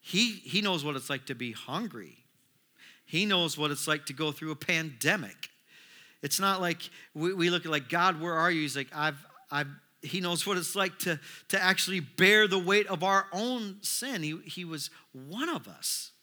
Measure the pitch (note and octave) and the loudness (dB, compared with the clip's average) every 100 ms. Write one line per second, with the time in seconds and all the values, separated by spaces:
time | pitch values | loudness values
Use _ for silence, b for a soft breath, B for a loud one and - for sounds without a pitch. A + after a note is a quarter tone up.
0 | - F3+ A#3+ G3 C3+ D#3 G#3 F3 D3 C#3 | -2 2 2 0 -4 -2 0 0 -2 -4
1 | - C#3 B2 B2 B2 G#2+ - D3+ A3 A#2+ | -6 -8 -6 -8 -8 -8 -8 -8 -6 -10
2 | E2+ A#1+ _ _ _ _ _ _ B B | -16 -20 _ _ _ _ _ _ B B
3 | _ D#3+ G#3 F#3+ E3 D3 D3+ C#3+ - D3+ | _ 0 2 2 2 0 -2 -2 -2 -2
4 | D3+ C#3 D#3 C#3+ D#3+ D3+ - E3+ D#3+ B2 | -2 -4 -4 -4 -8 -6 -2 -2 -2 -2
5 | D3+ G3+ A2 - - _ _ B B B | 0 0 -2 -12 -16 _ _ B B B
6 | B B C#3+ - G3 F#3+ F3 E3+ - B | B B -4 0 2 2 0 -2 -8 B
7 | B D3+ E3 F#3+ E3+ F3 E3+ D3+ B2 E3+ | B -4 -2 2 2 2 0 -2 0 2
8 | F#3 D#3+ E3+ D#3+ E3+ E3+ D3+ C3+ C3+ D3+ | 4 2 -2 2 2 2 0 -4 -6 -2
9 | D3+ C#3+ - - - C#3+ C#3+ C#3+ _ _ | -2 -2 -14 -20 -6 -4 -4 -8 _ _
10 | D3+ G3 F3+ F3 - F#3+ E3 G3+ F#3+ - | -6 -4 -2 -2 0 0 0 0 0 0
11 | F3+ D#3 B B - F#3+ F#3 F#3+ - F#3 | -4 -4 B B -2 2 4 4 2 -2
12 | C#3 - F#3+ G#3+ G#3+ F#3+ F3+ G3+ G3 F3+ | -4 4 8 8 8 4 4 4 4 0
13 | F#3 G3 F#3+ F3+ A#3 B3+ G#3+ F#3+ - - | 4 4 2 -2 -2 -2 -4 -6 -4 -4
14 | B3+ A#3 D3+ D#3+ D#3+ E3 F3 D#3 - B | -4 -4 -4 -6 -10 -10 -8 -6 -8 B
15 | B C3+ C3+ F#3+ D#4+ C#4+ A2 D#2 - - | B -18 -12 -6 -4 -4 -8 -8 -4 -4
16 | - _ | -6 _